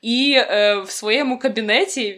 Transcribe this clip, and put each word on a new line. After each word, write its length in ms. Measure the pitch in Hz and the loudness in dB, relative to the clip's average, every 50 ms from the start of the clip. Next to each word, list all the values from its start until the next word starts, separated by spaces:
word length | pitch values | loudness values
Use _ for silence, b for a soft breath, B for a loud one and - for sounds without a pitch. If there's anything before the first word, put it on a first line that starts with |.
І, 320 | - 226 233 247 269 285 277 262 | -4 -2 0 0 2 4 4 2
е, 380 | - - - 208 208 208 208 | 2 2 2 2 2 2 2
в 140 | 202 190 185 | 0 -2 -8
своєму 480 | - - - 214 214 269 294 262 254 240 | -10 -8 -2 -2 0 0 0 0 -2 -2
кабінеті 720 | - 262 208 220 220 208 214 247 392 381 - 277 233 208 196 | -2 -4 -4 -2 0 2 2 2 2 0 -2 -6 -6 -6 -6